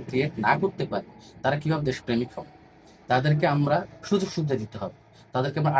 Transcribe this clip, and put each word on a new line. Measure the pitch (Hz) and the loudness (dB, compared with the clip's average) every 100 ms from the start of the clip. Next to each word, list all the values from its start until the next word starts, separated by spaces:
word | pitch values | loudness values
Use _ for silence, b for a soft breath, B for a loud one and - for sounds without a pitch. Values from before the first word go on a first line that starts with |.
| - | -4
ক্রিয়েট | 127 143 113 | -2 -2 0
না | 107 147 | 0 2
করতে | 190 - - | 0 -4 -4
পারি, | 98 - - B - | -4 -8 -16 B -4
তারা | 131 143 | -2 0
কীভাবে | 151 156 | 0 -2
দেশপ্রেমিক | 147 - - 117 127 - | -2 -4 -2 -2 -2 -8
হবে? | - - - - B B - | -16 -20 -20 -20 B B 0
তাদেরকে | 127 143 151 170 | 2 4 2 2
আমরা | 147 143 160 - - | 2 2 2 -2 -12
সুযোগ | - 202 190 | -2 0 0
সুবিধা | - 151 110 | -2 -2 -2
দিতে | 110 - | -4 -8
হবে, | 95 - - B B | -10 -10 -20 B B
তাদেরকে | 127 139 143 | -2 -2 0
আমরা | 151 135 | 2 2